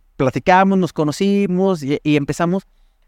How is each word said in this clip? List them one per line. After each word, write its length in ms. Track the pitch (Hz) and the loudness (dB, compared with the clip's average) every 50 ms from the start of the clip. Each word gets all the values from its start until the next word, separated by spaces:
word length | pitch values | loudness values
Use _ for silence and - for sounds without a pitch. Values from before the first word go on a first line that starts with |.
| _ _ _ | _ _ _
platicamos, 640 | - 139 127 - 135 - 190 180 185 190 196 196 | -4 -2 -2 -2 -2 2 2 4 4 4 4 2
nos 160 | 190 180 151 - | 0 0 -2 -2
conocimos 920 | - 156 151 143 - 196 196 202 202 202 180 180 180 190 196 190 160 147 | -4 -4 -2 -2 -2 -2 0 0 0 0 0 0 0 0 0 0 -2 -4
y, 160 | 131 147 - - | -4 -4 -2 0
y 120 | 151 147 | 0 0
empezamos, 460 | 147 143 139 143 - 175 170 185 196 - _ _ _ _ _ _ _ _ | 0 0 -2 -4 -2 -2 -2 -2 -4 -6 _ _ _ _ _ _ _ _